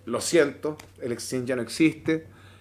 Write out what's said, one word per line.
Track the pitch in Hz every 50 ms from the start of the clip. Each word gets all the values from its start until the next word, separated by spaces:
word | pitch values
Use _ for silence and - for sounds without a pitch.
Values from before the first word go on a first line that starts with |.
| -
Lo | 113 120 113
siento, | - - 170 165 147 143 131 - - 151 151 - - - - -
el | 139 123 117
exchange | - - - 135 127 123
ya | 123 131
no | 123 113
existe. | 113 - - 165 156 156 - - 160 160 160 160 - - - - - - -